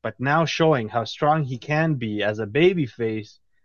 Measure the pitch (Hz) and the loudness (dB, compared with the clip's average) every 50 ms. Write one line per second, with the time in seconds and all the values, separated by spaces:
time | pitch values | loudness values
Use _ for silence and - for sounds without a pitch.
0 | - 113 - _ 127 139 147 165 165 147 - - 170 160 156 127 110 104 110 117 | -8 -10 -8 _ -2 2 2 2 2 0 2 2 4 4 4 2 0 -2 -2 -4
1 | 113 - - - 156 147 151 160 147 123 135 117 - - 151 156 160 165 151 127 | -4 -4 -4 -2 2 2 2 2 0 -4 -6 -10 -6 -2 0 0 2 2 0 -2
2 | 117 110 104 104 101 104 107 107 110 101 104 143 170 185 196 175 143 113 - - | -2 -4 -2 -2 -2 -2 -2 -2 -6 -2 0 2 2 4 2 2 -4 -4 -4 -6
3 | 117 113 110 110 107 - - _ _ _ _ _ _ | -4 -4 -4 -6 -8 -12 -20 _ _ _ _ _ _